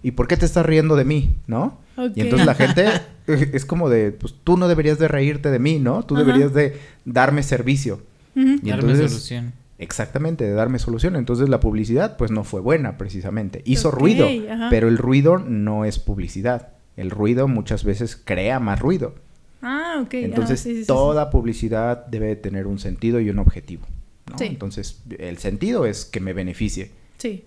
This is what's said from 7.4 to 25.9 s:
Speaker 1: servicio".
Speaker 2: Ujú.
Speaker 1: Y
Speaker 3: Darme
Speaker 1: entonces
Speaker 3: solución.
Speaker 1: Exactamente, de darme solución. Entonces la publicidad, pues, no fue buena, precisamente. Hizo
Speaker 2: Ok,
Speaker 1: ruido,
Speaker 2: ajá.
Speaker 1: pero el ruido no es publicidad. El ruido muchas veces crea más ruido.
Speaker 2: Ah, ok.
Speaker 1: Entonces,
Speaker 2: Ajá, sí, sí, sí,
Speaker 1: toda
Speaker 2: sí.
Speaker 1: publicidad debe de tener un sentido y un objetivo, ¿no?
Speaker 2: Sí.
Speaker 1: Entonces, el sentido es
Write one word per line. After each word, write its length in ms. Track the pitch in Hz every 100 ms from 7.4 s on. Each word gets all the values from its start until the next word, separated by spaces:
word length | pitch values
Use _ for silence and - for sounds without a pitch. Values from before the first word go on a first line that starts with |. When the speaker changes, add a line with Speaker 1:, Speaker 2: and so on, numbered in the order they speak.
Speaker 1:
servicio". 600 | 143 127 120 139 131 98 - _ _ 269
Speaker 2:
Ujú. 120 | 262 285
Speaker 1:
Y 80 | 104
Speaker 3:
Darme 220 | 131 139
Speaker 1:
entonces 200 | 139 151
Speaker 3:
solución. 420 | - - 123 120 - _ -
Speaker 1:
Exactamente, 600 | 82 - 107 139 160 165
de 80 | 110
darme 260 | 101 117 127
solución. 380 | - 113 170 170
Entonces 320 | 117 120 139
la 140 | 127
publicidad, 560 | 113 107 110 123 214 -
pues, 140 | 117
no 120 | 107
fue 160 | 98 98
buena, 380 | 104 160 123 -
precisamente. 640 | 98 95 92 107 101 -
Hizo 240 | - 135 156
Speaker 2:
Ok, 80 | 131
Speaker 1:
ruido, 320 | 147 226 254 247 214
Speaker 2:
ajá. 160 | 226 233
Speaker 1:
pero 200 | 113 113
el 80 | 113
ruido 400 | 120 135 147 180
no 480 | 143 110 104 107 107
es 140 | -
publicidad. 760 | - 104 - 95 110 123 - _ _ -
El 120 | 95
ruido 360 | 98 104 120 139
muchas 380 | 113 104 104 104
veces 320 | 98 117 -
crea 380 | - 90 101 131
más 220 | 110 98
ruido. 340 | 131 185 117 - - - - -
Speaker 2:
Ah, 400 | 247 277 330 320
ok. 120 | 240 254
Speaker 1:
Entonces, 440 | 233 226 226 254
Speaker 2:
Ajá, 40 | 240
sí, 40 | 233
sí, 60 |
sí, 40 | 214
Speaker 1:
toda 380 | 131 139 151
Speaker 2:
sí. 60 | 143
Speaker 1:
publicidad 760 | 131 117 110 113 110 117 120 -
debe 200 | 113 110
de 80 | 104
tener 320 | 98 98 98
un 100 | 98
sentido 440 | 98 92 113 117
y 80 | 107
un 100 | 101
objetivo, 440 | 90 - - 85 - - - _ -
¿no? 80 | -
Speaker 2:
Sí. 100 | 220
Speaker 1:
Entonces, 540 | 143 98 - - - - 104
el 200 | 87 90
sentido 480 | 101 101 196 240
es 180 | 120